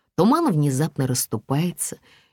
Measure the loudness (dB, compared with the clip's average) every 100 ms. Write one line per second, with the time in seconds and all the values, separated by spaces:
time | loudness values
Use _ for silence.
0 | _ 0 2 4 2 2 0 0 -2 -2
1 | -2 -2 -4 -8 -2 -2 -2 -4 -8 -10
2 | _ _ _